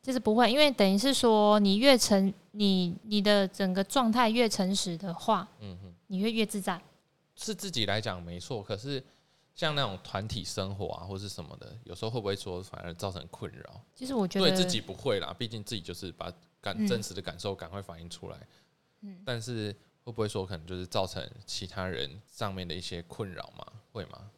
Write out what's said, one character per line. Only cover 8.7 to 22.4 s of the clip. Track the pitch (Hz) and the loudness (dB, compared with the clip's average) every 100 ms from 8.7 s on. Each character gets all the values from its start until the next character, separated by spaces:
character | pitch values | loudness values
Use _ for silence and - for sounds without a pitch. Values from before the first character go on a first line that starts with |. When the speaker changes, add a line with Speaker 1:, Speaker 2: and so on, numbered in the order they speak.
| - | -8
Speaker 2:
是 | 135 139 - _ _ _ _ - | -6 -8 -8 _ _ _ _ -4
像 | 160 | -2
那 | 147 | 0
种 | 127 92 | -2 -4
团 | - 101 110 | -6 -6 -4
体 | - | -6
生 | - - 95 | -6 -4 -4
活 | 98 95 | -4 -6
啊， | - | -6
或 | 90 98 | -8 -8
是 | 101 | -8
什 | - | -10
么 | 78 73 | -14 -14
的， | 58 117 | -16 -18
有 | - | -16
时 | - | -8
候 | 110 | -4
会 | 117 | -2
不 | 101 | -2
会 | 98 | -4
说 | - 90 | -4 -8
反 | 92 - | -8 -12
而 | 85 | -12
造 | 85 101 | -6 -6
成 | 87 - | -6 -12
困 | - - | -12 -12
扰？ | - - - - | -12 -18 -20 -20
Speaker 1:
其 | _ 254 | _ -4
实 | |
我 | 262 185 | -2 0
觉 | 190 | 4
得 | 180 | 4
Speaker 2:
对 | 185 | 4
自 | |
己 | 180 180 | 2 0
不 | - | -4
会 | 92 135 101 | -6 -2 -2
啦， | 78 87 | -2 -6
毕 | 117 | -8
竟 | 110 | -8
自 | 98 | -8
己 | 110 | -8
就 | 85 | -8
是 | 87 95 | -10 -10
把 | - 85 - _ _ | -10 -12 -12 _ _
感-， | - 104 | -8 -4
Speaker 1:
嗯。 | 107 | -2
Speaker 2:
真 | 104 | -2
实 | 101 | -4
的 | 95 | -8
感 | 90 87 | -10 -6
受 | 104 | -6
赶 | 98 82 | -6 -8
快 | 98 | -10
反 | 95 85 | -12 -14
映 | 85 | -14
出 | - 92 | -14 -14
来。 | - - _ _ _ _ _ | -14 -18 _ _ _ _ _
Speaker 1:
嗯。 | 202 180 | -18 -14
Speaker 2:
但 | 190 120 | -8 -8
是 | 113 120 104 101 _ _ | -6 -6 -6 -8 _ _
会 | - | -14
不 | 117 | -2
会 | 107 | -2
说 | 104 95 | -2 -4
可 | 92 | -6
能 | |
就 | 80 92 | -8 -8
是 | 90 | -4
造 | 107 | -2
成 | 95 - 69 - | -2 -4 -10 -14
其 | - - 95 | -10 -10 -8
他 | - | -6
人 | 92 71 69 73 - | -4 -4 -6 -8 -20
上 | - | -8